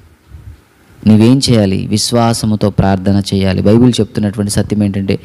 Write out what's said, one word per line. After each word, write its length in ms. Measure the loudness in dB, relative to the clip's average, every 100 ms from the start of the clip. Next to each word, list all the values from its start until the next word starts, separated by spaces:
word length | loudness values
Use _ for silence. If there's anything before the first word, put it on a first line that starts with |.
| _ _ _ -20 -20 -20 _ _ _ -4 2
నీవేం 340 | 4 4 2 2
చేయాలి? 360 | 2 2 -2 -4
విశ్వాసముతో 840 | -4 -2 0 0 0 -2 -2 -2
ప్రార్థన 520 | 0 0 0 0 -2 0
చేయాలి. 280 | -2 -2 0
బైబిల్ 300 | 2 4 4 2
చెప్తున్నటువంటి 520 | -4 -4 -4 -4 -4
సత్యం 320 | -4 -2 -2
ఏంటంటే 340 | -2 -2 -4 -4